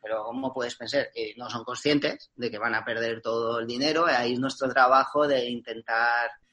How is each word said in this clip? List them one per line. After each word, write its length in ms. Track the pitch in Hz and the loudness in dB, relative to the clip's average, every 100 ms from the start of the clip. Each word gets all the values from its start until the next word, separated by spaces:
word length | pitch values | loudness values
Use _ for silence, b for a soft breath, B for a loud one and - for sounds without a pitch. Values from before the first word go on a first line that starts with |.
"Pero 240 | 107 110 110 | -6 -4 -4
¿cómo 280 | 123 131 | -6 -6
puedes 220 | 127 120 - | -4 -6 -6
pensar?". 320 | 117 139 120 117 | -2 -2 -2 -6
Y 180 | 110 113 | -8 -8
no 120 | 120 | -8
son 140 | 117 | -8
conscientes 680 | 113 123 147 147 151 - - - | -8 -4 2 2 0 -4 -14 -8
de 160 | 120 | -6
que 60 | 104 | -2
van 180 | 113 110 | -2 -2
a 80 | |
perder 380 | 110 113 117 113 | -2 -2 -2 -2
todo 380 | 113 117 113 117 | -2 -2 0 -2
el 80 | 113 | -4
dinero. 380 | 120 147 156 170 | -2 0 2 4
Ahí 280 | 127 120 | 4 2
es 60 | 123 | 0
nuestro 300 | 131 - 131 | -2 -2 0
trabajo 560 | 131 127 131 135 147 147 | 4 6 6 6 2 4
de 200 | 131 120 | 2 0
intentar 800 | 120 117 113 - 117 117 117 117 - _ | -6 -8 -12 -2 0 2 2 -2 -6 _